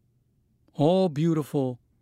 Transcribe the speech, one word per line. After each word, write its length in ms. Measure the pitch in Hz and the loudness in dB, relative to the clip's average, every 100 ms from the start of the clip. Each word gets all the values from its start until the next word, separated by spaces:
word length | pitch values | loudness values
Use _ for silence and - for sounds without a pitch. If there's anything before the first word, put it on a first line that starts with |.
| _ _ _ _ _ _ _ | _ _ _ _ _ _ _
All 340 | - 147 190 190 | -2 2 2 0
beautiful, 720 | 147 165 156 135 147 131 123 _ _ | 0 0 0 -2 -4 -4 -6 _ _